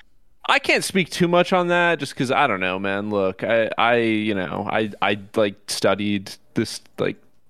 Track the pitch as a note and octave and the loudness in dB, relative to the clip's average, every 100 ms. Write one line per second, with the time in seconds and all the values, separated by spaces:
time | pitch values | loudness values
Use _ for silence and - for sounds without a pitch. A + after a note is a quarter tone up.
0 | - - - - - C4+ - C4 - F#3+ | -20 -20 -20 -12 0 0 2 0 0 -2
1 | D#3+ - F3 F3 F3 F#3 F3 F3 F3 D#3+ | -2 0 2 4 4 2 2 2 2 0
2 | - - B2 A#2 C#3+ F#2 F#2 F#2 G2 G2 | -4 -4 0 2 2 0 -2 -2 -2 -2
3 | G#2+ G2+ F#2+ - G#2 A2+ A2 - A2+ A#2+ | -2 0 0 -2 0 2 0 2 2 4
4 | A2+ A2 G#2+ G2+ E2+ F#2+ G#2 A2 A2 G2+ | 2 0 0 -2 -2 -4 -2 -2 -2 0
5 | G2+ G#2 G2 A2+ G#2 G2 - - G#2 G2 | 0 0 -4 0 0 -2 -10 0 0 2
6 | G#2 G2+ G2 - - - G#2+ - - - | 0 -2 -6 -18 -8 -4 -4 -6 -16 -6
7 | - - - - | -4 -4 -16 -20